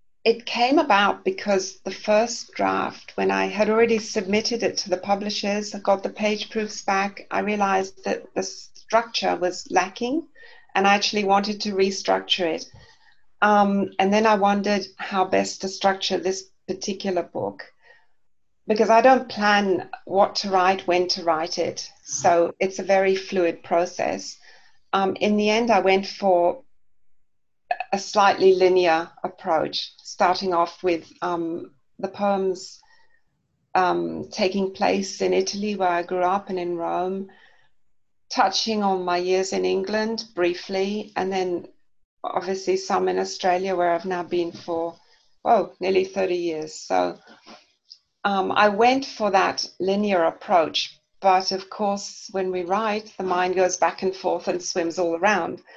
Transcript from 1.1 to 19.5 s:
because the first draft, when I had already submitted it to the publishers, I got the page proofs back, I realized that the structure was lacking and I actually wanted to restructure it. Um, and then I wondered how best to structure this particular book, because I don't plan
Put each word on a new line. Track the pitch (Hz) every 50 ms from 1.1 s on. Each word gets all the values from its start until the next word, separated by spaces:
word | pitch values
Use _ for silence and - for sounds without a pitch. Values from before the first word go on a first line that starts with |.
| 190 - -
because | 190 190 - - 208 196 190 - - - -
the | - 196
first | - - - 214 214 214 233 233 233 - - -
draft, | - - 196 190 190 190 - - - - - - -
when | 196 190 190
I | 196 196 190
had | 190 190 202 214 208
already | 220 226 233 233 226 214
submitted | 220 - - 220 185 190 202 220 226 - 240 220
it | 202 - - -
to | - 190
the | 180
publishers, | 180 - 208 202 196 208 208 202 - - 202 208 214 208 - -
I | 202
got | - 202 196 190
the | - 196
page | - - 214 208 214 208 - -
proofs | - 220 214 208 - -
back, | - 208 196 196 202 202 202 - - -
I | - 196
realized | 196 208 214 202 196 196 190 190 190 190 - - -
that | 202 - - - - _
the | 190
structure | 190 - - - - - - - - - 214 226 233 226 - - 196 180 180
was | 170 175 180 180 - - -
lacking | 180 180 180 202 - - 233 247 277 330 - - _ - - - - - _ _ -
and | 190 190
I | 196 202
actually | 208 - - 214 208 202
wanted | 196 196 202 202 214 208 202
to | - 208
restructure | 196 190 196 196 196 - - 190 190 190 190 - - - 175 160 165
it. | 170 - - - - - - _ _ _ _ _ _ - - _ _
Um, | 208 208 208 208 202 202 196 196 190 - - -
and | 190 196
then | 208 214 220
I | 220 214
wondered | 196 202 202 202 202 190 208 208 190 - - -
how | - - - 202 190 185
best | 185 196 196 196 - - -
to | 196 190
structure | - - - 196 190 190 - - 190 -
this | - 190 190 - - - _ _ _ -
particular | 180 - - 214 196 - - 196 180 170
book, | 165 - - 135 104 101 - - - - _ _ _ - - _ _ _ _ _ _ _ _ _ _ _ _ _ _ -
because | 214 214 214 190
I | 226 226
don't | 233 262 262 240 247 -
plan | - 208 208 208